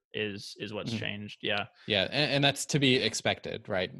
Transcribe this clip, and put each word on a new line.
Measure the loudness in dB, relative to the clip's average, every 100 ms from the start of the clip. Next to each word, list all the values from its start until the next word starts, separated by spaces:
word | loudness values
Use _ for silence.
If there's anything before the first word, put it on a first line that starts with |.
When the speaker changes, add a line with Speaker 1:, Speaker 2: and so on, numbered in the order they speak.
| _
Speaker 1:
is, | -6 -6 -6 -12 -10
is | -8
what's | -6 -6
Speaker 2:
Mm-hmm. | -4
Speaker 1:
changed. | -4 -6 -10 -6
Yeah. | -2 -2 -4 _ 0
Speaker 2:
Yeah. | 2 4
And, | 2 2
and | 4
that's | 4 2 0
to | 4
be | 6 4
expected, | 2 0 -2 -2 -4 -8 -4
right? | -2 -2 -6